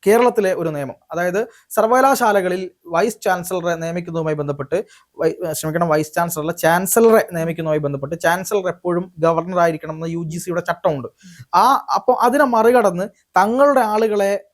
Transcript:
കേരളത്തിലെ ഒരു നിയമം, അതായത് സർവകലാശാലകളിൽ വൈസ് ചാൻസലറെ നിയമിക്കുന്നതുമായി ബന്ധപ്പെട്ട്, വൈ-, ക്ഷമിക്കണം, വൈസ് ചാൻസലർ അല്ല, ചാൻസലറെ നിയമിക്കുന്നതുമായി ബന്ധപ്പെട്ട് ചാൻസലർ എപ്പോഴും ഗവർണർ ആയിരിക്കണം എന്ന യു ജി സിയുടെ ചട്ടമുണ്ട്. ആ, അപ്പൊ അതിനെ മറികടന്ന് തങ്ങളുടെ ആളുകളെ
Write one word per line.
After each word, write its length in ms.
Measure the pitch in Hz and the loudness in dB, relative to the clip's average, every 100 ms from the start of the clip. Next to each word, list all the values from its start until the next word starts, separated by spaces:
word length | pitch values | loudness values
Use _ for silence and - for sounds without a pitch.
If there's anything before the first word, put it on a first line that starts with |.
| - | 4
കേരളത്തിലെ 460 | 226 240 233 190 | 4 4 2 0
ഒരു 160 | 185 165 | 0 -4
നിയമം, 260 | 147 139 - _ | -6 -8 -12 _
അതായത് 360 | 160 180 180 233 _ _ | -4 -2 -2 -4 _ _
സർവകലാശാലകളിൽ 1000 | - 220 247 269 269 233 202 185 180 185 _ - | 0 2 4 4 4 2 2 0 -4 -6 _ -6
വൈസ് 360 | 165 214 220 | -2 -2 -2
ചാൻസലറെ 540 | 208 185 175 185 170 165 | -2 -2 -2 -4 -2 -4
നിയമിക്കുന്നതുമായി 600 | 165 170 175 165 156 151 | -4 -6 -6 -4 -4 -4
ബന്ധപ്പെട്ട്, 500 | 143 143 139 175 - - _ - | -4 -6 -4 -4 -4 -14 _ -4
വൈ-, 340 | 160 - 175 | -2 -2 -6
ക്ഷമിക്കണം, 380 | 151 160 160 170 | -6 -4 -2 0
വൈസ് 240 | 151 151 | 0 0
ചാൻസലർ 280 | - 170 170 | -2 -4 -4
അല്ല, 100 | 151 | -6
ചാൻസലറെ 760 | 165 160 170 190 - 226 220 - | -2 0 0 2 4 6 4 2
നിയമിക്കുന്നതുമായി 460 | 170 165 160 160 151 | -4 -4 -4 -2 -2
ബന്ധപ്പെട്ട് 400 | 147 139 139 165 | -2 -6 -8 -2
ചാൻസലർ 480 | 170 175 185 208 185 | 0 0 -2 -2 -2
എപ്പോഴും 460 | - 175 175 185 - | -6 -4 -4 -4 -2
ഗവർണർ 400 | 160 165 170 180 | 0 0 -2 0
ആയിരിക്കണം 340 | 170 156 156 | 0 0 -8
എന്ന 120 | 156 165 | -8 -8
യു 180 | 165 | -6
ജി 140 | 165 160 | -8 -10
സിയുടെ 240 | 175 175 | -6 -6
ചട്ടമുണ്ട്. 460 | 170 170 185 147 117 _ 185 170 123 175 | -4 -4 -2 -2 -6 _ -20 -20 -2 2
ആ, 300 | 226 269 - 151 | 4 2 0 -4
അപ്പൊ 180 | - 254 | 0 2
അതിനെ 240 | 240 269 285 | 2 2 2
മറികടന്ന് 640 | 233 220 247 208 175 202 _ _ - | 4 4 4 2 0 -8 _ _ 0
തങ്ങളുടെ 440 | 202 240 285 269 | 2 4 4 4
ആളുകളെ 600 | 220 214 220 208 196 196 - | 2 0 0 0 0 -2 -6